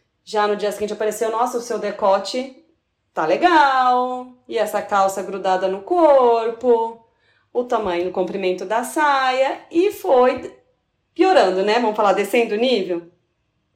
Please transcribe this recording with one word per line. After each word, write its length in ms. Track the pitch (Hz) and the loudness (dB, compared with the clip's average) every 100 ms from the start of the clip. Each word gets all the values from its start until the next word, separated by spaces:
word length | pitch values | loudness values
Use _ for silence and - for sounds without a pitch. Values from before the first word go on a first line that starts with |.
| _ _ | _ _
Já 220 | - 214 208 | -6 -2 -2
no 100 | 202 | -2
dia 140 | 202 | -4
seguinte 220 | 196 208 | -4 -6
apareceu, 380 | 208 214 202 226 | -4 -6 -4 -4
"Nossa, 280 | 226 247 247 | -2 -2 -4
o 20 | |
seu 180 | 233 214 | -6 -6
decote 880 | 202 - 202 202 - 254 269 - _ _ _ _ _ | -6 -2 0 0 -2 -8 -8 -14 _ _ _ _ _
tá 140 | 185 160 | -4 -2
legal, 1000 | 208 349 320 277 262 254 247 254 254 254 - - | 2 4 4 4 2 2 2 -2 -6 -12 -20 -8
e 100 | 226 | -4
essa 240 | 233 208 | -2 -4
calça 420 | - 202 196 196 | -2 0 0 -2
grudada 440 | 185 190 190 185 185 | -8 -4 -2 0 0
no 160 | 190 | -4
corpo, 1200 | - 349 311 277 240 226 226 226 247 233 226 233 _ _ _ _ _ | -2 2 6 6 4 2 -2 -2 2 2 0 -8 _ _ _ _ _
o 120 | 240 | -6
tamanho, 440 | 247 226 196 175 180 | -2 -4 -2 -4 -4
o 40 | |
comprimento 520 | 190 185 196 185 180 | -4 -4 -4 -4 -4
da 200 | 185 220 | -4 -4
saia", 760 | 247 320 294 269 262 254 269 - - | -4 -2 0 2 0 0 0 -2 -4
e 200 | 330 403 | 0 0
foi 640 | - 381 254 254 - - - _ _ _ _ _ | -2 2 4 4 2 -8 -18 _ _ _ _ _
piorando, 480 | - 370 294 185 185 | 0 4 6 4 2
né? 180 | 202 233 | 0 0
Vamos 160 | 220 214 | 0 2
falar, 160 | 208 | 2
descendo 420 | 190 202 240 226 | 0 0 0 0
o 40 | 208 | -2
nível. 520 | 254 226 175 175 - _ _ _ _ _ _ | 0 0 -2 -6 -10 _ _ _ _ _ _